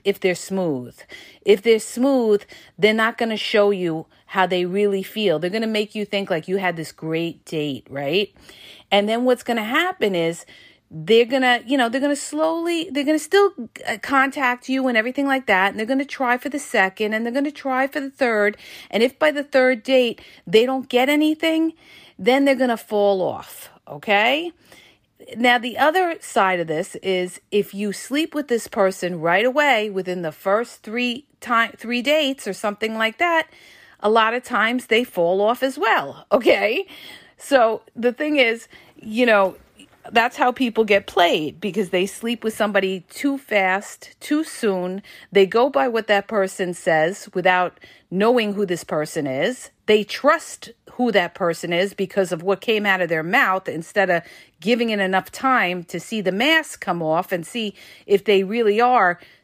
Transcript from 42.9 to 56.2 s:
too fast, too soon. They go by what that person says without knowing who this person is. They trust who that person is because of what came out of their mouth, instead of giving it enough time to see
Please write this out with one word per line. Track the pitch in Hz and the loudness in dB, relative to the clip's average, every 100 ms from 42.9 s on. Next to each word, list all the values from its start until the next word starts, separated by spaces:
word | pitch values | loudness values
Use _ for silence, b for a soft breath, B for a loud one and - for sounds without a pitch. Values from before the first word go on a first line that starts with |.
| 190 - | -4 -10
too | - 285 277 | -6 -4 -4
fast, | - 208 190 190 - - - - | -2 0 2 0 -4 -18 -20 -14
too | - 302 | -4 -2
soon. | 320 - 220 185 180 190 B B B | -2 -4 -2 -2 -4 -8 B B B
They | 202 190 | 4 4
go | 220 277 | 4 2
by | 269 269 | 2 0
what | 226 214 | 0 0
that | 202 196 | 0 0
person | 220 190 - 180 | -2 -2 -2 -6
says | 175 - 160 160 202 - | -4 2 2 2 -2 -8
without | 185 180 180 180 - B B B | 0 2 2 0 -6 B B B
knowing | 180 214 247 208 | 0 2 2 0
who | 202 196 | -2 -2
this | 170 | -4
person | - 165 156 165 143 | -4 -4 -4 -6 -4
is. | 131 180 254 - _ - | -2 -4 -4 -14 _ 2
They | 220 | 2
trust | 202 - 269 320 - - - - - | 0 -2 2 2 -2 -18 -20 -20 -12
who | - 247 | -2 0
that | 202 175 | 2 0
person | - 180 165 170 | -2 -2 -2 -2
is | 175 196 | -2 -2
because | 190 190 202 185 | -4 -4 -2 -2
of | 170 | -2
what | 180 190 | -2 -2
came | - 220 | 0 0
out | 208 190 | 0 0
of | 175 | 0
their | 160 | -2
mouth, | 160 233 240 190 - | 0 0 2 0 -4
instead | 156 170 208 190 | -8 -4 0 2
of | 170 - B B B | 0 -2 B B B
giving | 165 240 233 | 0 0 0
it | 214 | 0
enough | 190 190 - | 0 0 -2
time | - 262 254 185 180 | -4 0 2 0 -4
to | 170 175 | -8 -12
see | - 226 | -8 -4